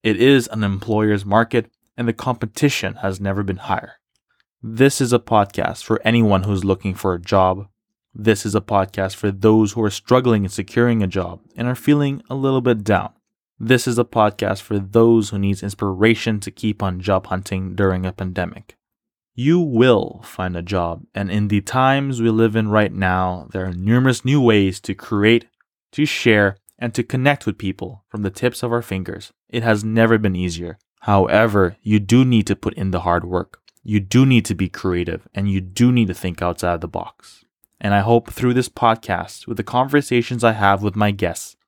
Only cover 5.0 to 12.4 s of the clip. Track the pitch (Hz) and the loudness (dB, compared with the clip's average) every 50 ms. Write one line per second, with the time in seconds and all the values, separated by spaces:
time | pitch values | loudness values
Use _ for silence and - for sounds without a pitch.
5 | 135 117 123 120 _ - 113 107 101 101 - - - 120 - - - - 113 - | 0 0 0 0 _ 2 2 2 2 2 -2 -4 -4 -4 -6 -8 -4 -2 -2 0
6 | - 110 117 117 113 104 101 95 95 104 101 95 92 98 92 90 - 98 92 - | 2 2 2 4 4 4 2 2 0 -2 -2 -2 0 0 -2 -2 -2 -6 -6 -2
7 | - 98 90 85 85 - 107 98 92 92 92 95 98 _ _ _ _ _ _ _ | -4 -4 -4 -4 -4 0 2 4 4 2 0 -2 -8 _ _ _ _ _ _ _
8 | _ _ _ - 104 113 107 101 - 110 98 107 101 - 107 98 95 98 - - | _ _ _ -2 2 2 2 2 0 -2 -2 -2 -2 0 0 0 0 0 -4 -6
9 | 95 95 - - - 104 98 95 101 110 110 110 107 101 - 120 107 104 - - | -6 -6 -6 -4 -4 -4 -4 2 4 4 6 6 4 2 0 -2 -2 -2 -4 -6
10 | _ - 123 127 127 123 113 104 98 90 - - 95 - - 120 120 120 117 113 | _ 2 2 2 4 2 2 2 0 -2 -6 -8 -10 -4 0 0 2 2 2 0
11 | 101 90 87 98 90 87 87 - _ _ _ - 120 123 127 - - 143 147 147 | -2 -2 -2 -4 -6 -6 -10 -14 _ _ _ -6 -6 -6 -6 -2 2 2 2 2
12 | 143 139 139 127 - _ 131 135 | 2 -2 -4 -8 -10 _ -8 -2